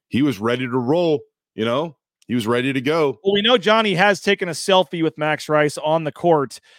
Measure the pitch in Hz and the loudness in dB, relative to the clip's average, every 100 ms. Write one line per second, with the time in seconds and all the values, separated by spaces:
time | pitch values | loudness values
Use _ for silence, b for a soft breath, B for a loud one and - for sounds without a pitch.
0 | _ 113 147 98 113 123 127 127 120 165 | _ -2 0 0 -2 -2 -2 -2 0 0
1 | 170 147 - _ _ - 113 127 165 - | 0 -2 -4 _ _ -6 -2 -2 -4 -10
2 | _ _ - 120 107 120 131 135 127 165 | _ _ -6 -4 -2 -2 -2 -2 -2 0
3 | 143 123 196 202 220 247 170 220 220 170 | 0 -2 -2 0 2 2 4 2 2 2
4 | 202 190 - 202 180 151 - 185 185 170 | 2 2 0 -2 -2 -6 2 2 2 -2
5 | 160 151 151 151 - 151 151 151 151 160 | -4 -2 -4 -4 0 2 2 0 -2 -2
6 | 151 - 175 156 131 - b | -2 -2 2 2 0 -8 b